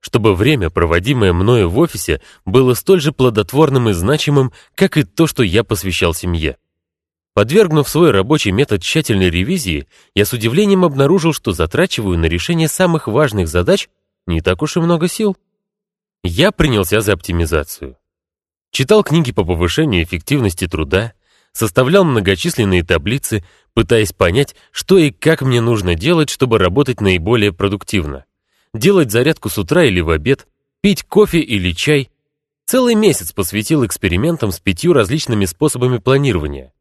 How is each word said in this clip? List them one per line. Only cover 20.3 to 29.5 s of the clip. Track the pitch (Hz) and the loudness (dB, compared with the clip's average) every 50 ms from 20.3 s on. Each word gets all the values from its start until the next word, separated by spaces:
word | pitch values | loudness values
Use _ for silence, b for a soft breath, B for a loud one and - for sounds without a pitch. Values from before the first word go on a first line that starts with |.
| 143 147 120 98 87 - 92 | -2 0 0 -2 -2 -4 -6
труда, | 87 - 78 78 69 80 92 110 117 _ _ _ _ _ _ _ _ _ | -6 -4 -6 -4 -2 -2 -2 -2 -2 _ _ _ _ _ _ _ _ _
составлял | - 117 104 - - 117 127 170 202 190 | -4 -4 -2 0 0 0 4 4 4 4
многочисленные | 160 131 113 98 92 98 87 - 180 - - 113 98 95 87 85 | 4 2 0 2 0 0 0 -2 -6 -2 0 0 2 2 0 2
таблицы, | - 90 82 69 104 117 139 - - 117 104 82 b b b b b b | 0 -2 -2 0 -4 -6 -6 -6 -6 -6 -6 -6 b b b b b b
пытаясь | - 110 - 123 113 107 92 - | -2 0 2 2 0 0 -2 -2
понять, | _ - 87 87 123 143 - - b b b | _ 0 2 2 2 0 -2 -4 b b b
что | b - - - 190 190 | b -12 -2 2 4 4
и | 156 147 | 4 2
как | - _ - 151 165 - 135 | -2 _ 0 0 0 2 0
мне | 131 123 120 | 0 0 2
нужно | 117 117 120 107 95 90 87 | 2 0 0 0 0 -2 -2
делать, | 82 92 147 175 165 151 127 | 0 0 0 0 0 0 -2
чтобы | - - - 127 113 110 | -2 -4 0 0 2 2
работать | - - 90 131 147 - 123 - | 2 2 2 0 0 0 -2 0
наиболее | 107 98 92 90 80 101 120 120 101 101 87 | 2 2 2 2 2 0 0 2 2 0 0
продуктивно. | - 95 101 98 101 - - - 101 82 73 69 67 - _ _ _ _ _ _ _ _ _ _ | 0 -2 -2 -2 -4 -6 -4 -4 -4 -4 -4 -8 -12 -16 _ _ _ _ _ _ _ _ _ _
Делать | 110 110 180 202 190 151 113 | -2 0 2 4 4 2 2
зарядку | 98 117 127 147 160 - - | 2 0 2 0 0 -2 -6
с | 107 | -8